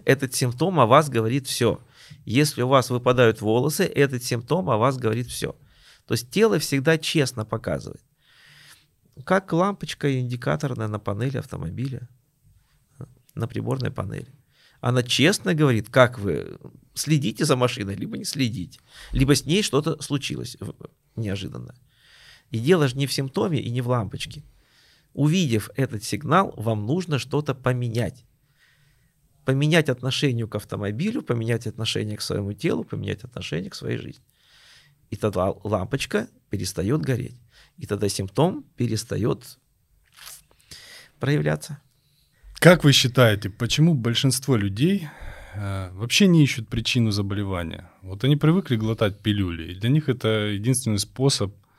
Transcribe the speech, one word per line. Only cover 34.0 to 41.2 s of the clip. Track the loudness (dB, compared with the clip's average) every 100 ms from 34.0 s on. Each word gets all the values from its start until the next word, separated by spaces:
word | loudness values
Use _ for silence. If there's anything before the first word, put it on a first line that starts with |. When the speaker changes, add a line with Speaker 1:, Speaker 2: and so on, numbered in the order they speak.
| -8 -16 _ _ _ _ -20 -20 _ _ _
Speaker 1:
И | -4
тогда | -2 0 -2 -2
лампочка | -4 -4 -2 -6 -4 -4 -6 _ _
перестаёт | -8 -6 -4 -2 -2
гореть. | -2 -4 -6 -12 _ _ _ -16
И | -6
тогда | -2 -2
симптом | -2 -4 0 0 0 -14 _
перестаёт | -4 -2 -4 -2 -2 -4 -10 -20 _ _ _ _ _ -20 -20 -20 _ _ _ -20 -20 -20 -20
проявляться. | _